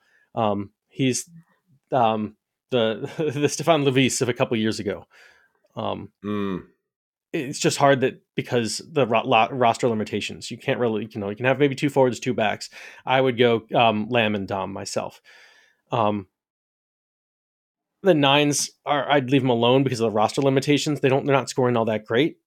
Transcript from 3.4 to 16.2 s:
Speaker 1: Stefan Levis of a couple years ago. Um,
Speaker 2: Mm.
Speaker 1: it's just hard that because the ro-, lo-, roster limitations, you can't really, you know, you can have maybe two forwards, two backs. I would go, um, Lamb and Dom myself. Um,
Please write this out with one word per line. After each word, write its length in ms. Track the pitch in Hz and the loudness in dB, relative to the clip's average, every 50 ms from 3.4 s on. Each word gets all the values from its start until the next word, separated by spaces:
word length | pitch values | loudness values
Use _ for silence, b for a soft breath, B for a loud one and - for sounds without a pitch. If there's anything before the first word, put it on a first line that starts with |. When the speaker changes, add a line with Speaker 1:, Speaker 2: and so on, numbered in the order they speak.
| 147 143 | -2 -2
Speaker 1:
Stefan 360 | - - 147 175 165 147 139 | -2 0 0 2 2 2 2
Levis 360 | 143 127 139 131 127 - - | 2 2 2 2 2 0 0
of 80 | 135 117 | -2 -2
a 60 | 120 | -2
couple 220 | - 131 - 123 110 | -2 -2 -2 -2 -2
years 200 | 110 110 107 107 | 0 -2 -2 -4
ago. 280 | 98 101 87 82 - b b b b b b b b b b b b _ - | -4 -6 -6 -8 -10 b b b b b b b b b b b b _ -12
Um, 360 | 123 110 101 98 95 98 - _ _ | -8 -6 -6 -6 -8 -10 -14 _ _
Speaker 2:
Mm. 420 | - 104 104 104 101 98 92 87 - _ _ _ _ _ _ _ _ _ _ _ _ _ | -10 -8 -6 -6 -4 -6 -6 -8 -10 _ _ _ _ _ _ _ _ _ _ _ _ _
Speaker 1:
it's 260 | - 170 135 127 - - | -8 -8 -6 -8 -6 -4
just 200 | - 165 143 - | -2 -2 0 2
hard 220 | 143 139 139 127 | 4 4 4 2
that 180 | 131 123 - - _ _ _ | 0 -2 -4 -6 _ _ _
because 480 | - - - 127 123 117 107 - - - - | -10 -6 -4 -2 -2 -2 -2 -6 -8 -10 -6
the 160 | 165 147 127 | -2 -2 0
ro-, 160 | 107 117 110 - | 2 0 0 0
lo-, 240 | 127 123 110 110 - | 2 2 2 2 2
roster 380 | 139 127 123 117 113 - - 123 | 0 0 2 2 2 2 0 -2
limitations, 640 | 113 107 104 - - 104 - - 98 - - - | 0 -2 -4 -4 -6 -6 -6 -8 -10 -12 -14 -14
you 80 | 123 117 | -14 -8
can't 220 | - - 131 107 | -4 -4 -2 0
really, 280 | 123 117 110 104 113 107 | 0 -2 -2 -4 -6 -8
you 80 | - 117 | -8 -8
know, 100 | 98 98 | -8 -6
you 60 | 107 | -6
can 100 | - 120 | -2 0
have 120 | 131 135 127 | 0 2 2
maybe 160 | 147 143 135 | 2 0 0
two 140 | - - 143 | -2 -4 0
forwards, 320 | - 143 131 127 113 - | 2 2 2 2 2 -2
two 140 | - 131 120 | -4 -4 -2
backs. 340 | 107 113 101 104 - - B B B B B B B B | 0 -2 -2 -2 -4 -10 B B B B B B B B
I 140 | 135 131 135 | 0 0 2
would 180 | 131 131 120 110 | 2 2 2 4
go, 240 | 123 120 117 113 - - - | 4 4 4 2 -2 -2 0
um, 340 | 147 120 113 107 107 107 110 | 2 4 4 2 0 -2 -2
Lamb 240 | 120 120 113 107 107 | 0 0 2 2 0
and 120 | 101 98 | -2 -4
Dom 240 | 95 104 95 95 98 | -6 -6 -6 -6 -8
myself. 480 | 98 98 101 - - - 98 90 - - b b b b b b b b b b b b b _ | -8 -10 -12 -8 -6 -6 -8 -8 -10 -18 b b b b b b b b b b b b b _
Um, 360 | - 120 110 104 104 101 | -2 0 0 0 0 -2